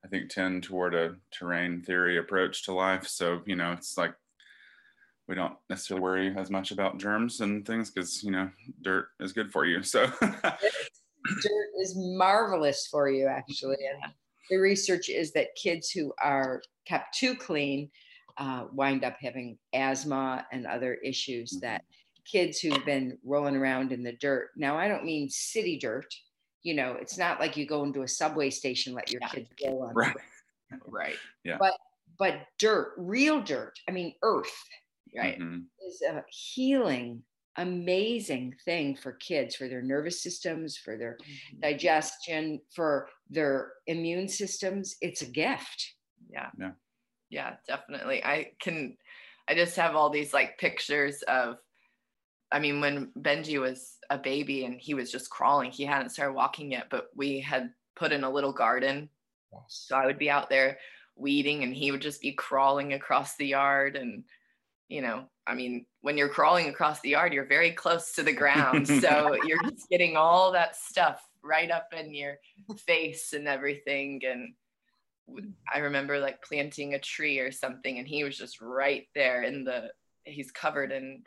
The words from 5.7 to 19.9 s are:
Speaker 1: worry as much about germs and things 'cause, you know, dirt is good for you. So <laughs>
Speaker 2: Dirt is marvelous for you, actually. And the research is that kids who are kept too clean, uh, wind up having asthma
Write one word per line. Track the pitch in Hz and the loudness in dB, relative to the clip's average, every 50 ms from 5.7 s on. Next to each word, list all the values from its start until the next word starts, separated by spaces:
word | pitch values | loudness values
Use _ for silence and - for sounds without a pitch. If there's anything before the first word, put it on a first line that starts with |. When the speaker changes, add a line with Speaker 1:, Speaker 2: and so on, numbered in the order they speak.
| 95 95 - - 95 95 | -8 -8 -6 -4 -2 0
Speaker 1:
worry | 92 92 92 95 95 95 95 | 0 2 2 2 2 0 0
as | 98 95 92 | -2 -4 -2
much | 98 95 95 - | -2 -4 -2 -4
about | 104 98 98 95 - | -2 0 0 0 0
germs | - 92 104 104 107 117 120 117 - | -2 -2 0 0 2 0 0 -2 -2
and | 113 101 104 104 104 | -2 -2 -2 -2 -2
things | 110 113 113 110 104 | -2 -2 -2 -2 -4
'cause, | - 95 90 85 - - | -4 -4 -4 -4 -6 -6
you | 104 104 | -4 -2
know, | 95 92 95 95 - _ - 131 - - | 0 0 -2 -4 -6 _ -18 -18 -18 -8
dirt | 85 98 95 92 - - _ _ | -2 0 0 0 0 -4 _ _
is | - 92 | -10 -6
good | 92 113 110 98 | -4 -4 -4 -2
for | - - 71 | 0 2 2
you. | 90 85 85 | 4 2 0
So | 92 - - 110 120 | 0 2 4 4 4
<laughs> | 127 - - | 4 4 2
Speaker 2:
Dirt | 233 202 - - - - - - 302 311 - - 466 - _ - _ _ _ _ 269 - 196 208 - 208 208 214 208 208 - 185 | 0 0 2 0 -2 -2 -2 2 0 0 0 0 -8 -8 _ -18 _ _ _ _ -6 -6 -4 0 4 4 4 4 4 0 -2 -4
is | 190 185 180 | -4 -2 -2
marvelous | 185 185 180 185 190 185 190 202 220 226 208 190 165 156 143 139 - - | -4 -4 -2 2 4 6 6 8 6 6 4 2 4 4 2 2 0 -6
for | - - 151 143 139 | -2 2 2 4 4
you, | 135 135 135 | 4 4 2
actually. | 135 135 135 139 139 143 - 139 135 135 139 135 135 139 | 2 0 0 -6 -6 -10 -6 -2 -2 -2 -2 -2 -6 -6
And | 139 139 147 - _ _ _ _ _ _ - | -8 -10 -14 -14 _ _ _ _ _ _ 0
the | 190 | 4
research | 190 190 196 202 196 196 - 185 175 - - | 6 6 6 6 4 4 2 2 2 0 -2
is | - 135 165 156 - | -2 -2 -2 2 2
that | 156 127 - - | 2 2 2 -2
kids | - - 185 170 160 156 - | -4 -2 -2 -2 0 -4 -6
who | - 185 151 139 - - | -4 -2 -4 -4 -2 0
are | - 147 139 135 131 131 127 - - _ _ _ _ | 0 2 2 2 2 0 -2 -4 -8 _ _ _ _
kept | - 170 147 - - - | -4 -4 -4 -4 -4 -2
too | - 262 254 254 | 0 0 0 0
clean, | 254 - - 170 147 143 143 139 139 147 143 _ - - - - - _ _ _ | -2 -4 -2 -2 0 0 0 -2 -2 -4 -8 _ -20 -20 -20 -20 -20 _ _ _
uh, | - 139 135 131 123 120 - 131 | -8 -6 -4 -4 -6 -6 -6 -2
wind | 135 135 139 135 135 131 | 0 2 2 2 2 0
up | 123 - - | -2 -4 -6
having | 120 123 120 131 123 120 110 _ _ _ - | -8 -8 -8 -8 -10 -10 -14 _ _ _ -2
asthma | 131 135 135 | 0 2 2